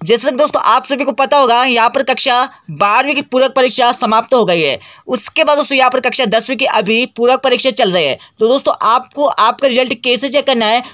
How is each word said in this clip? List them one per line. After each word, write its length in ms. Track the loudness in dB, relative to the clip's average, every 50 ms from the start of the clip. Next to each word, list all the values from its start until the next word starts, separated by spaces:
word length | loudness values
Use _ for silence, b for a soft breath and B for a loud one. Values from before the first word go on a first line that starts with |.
| -2
जैसे 280 | 0 0 0 0 -2
कि 60 | 0 0
दोस्तों 240 | 0 0 0 0 2
आप 200 | 2 2 2 0
सभी 200 | -2 -4 -4 -4
को 60 | -4 -2
पता 240 | -2 0 2 2 2
होगा 260 | 4 4 2 2 2
यहाँ 260 | 2 2 2 0 0
पर 140 | 0 -2 -2
कक्षा 380 | -2 -2 -2 0 0 0 0 0 -2 B B B -16
बारहवीं 440 | -4 -2 0 2 2 2 2 0 -2
की 60 | -4 -4
पूरक 300 | -2 0 0 0 2 2
परीक्षा 360 | 0 0 0 0 0 0 0
समाप्त 420 | 0 -2 -2 0 0 0 0 2 0
हो 100 | 2 2
गई 160 | 2 0 0
है। 180 | 0 -2 -2 B B B B B B -6
उसके 360 | -6 -6 -6 -6 -4 -2 0
बाद 140 | 2 2 0
दोस्तों 200 | 0 -2 0 2
यहाँ 120 | 2 2
पर 100 | 2 0
कक्षा 260 | -2 -2 -2 -2 -2 0
दसवीं 300 | 0 -2 -2 -2 -4 -4
की 80 | -2 -2 0
अभी 320 | -2 0 0 0 0 -2 -4 -4 -2
पूरक 240 | 0 0 2 0
परीक्षा 300 | 0 0 -2 0 0 -2 0
चल 180 | 0 0 0
रही 140 | 2 0 0
है। 120 | -2 -2 B B B B -2
तो 80 | 0 2
दोस्तों 260 | 2 0 0 -2 -2 0 0
आपको 400 | 0 0 0 -2 -6 -4 -2 -2
आपका 420 | -2 0 2 0 0 0 0 -2 0
रिजल्ट 260 | 0 0 0 -2 -4 -4 -2
कैसे 260 | -2 -2 -2 -2 -2
चेक 180 | -2 -2 0 0
करना 180 | 0 0 0
है 180 | 0 0 -2 -4 B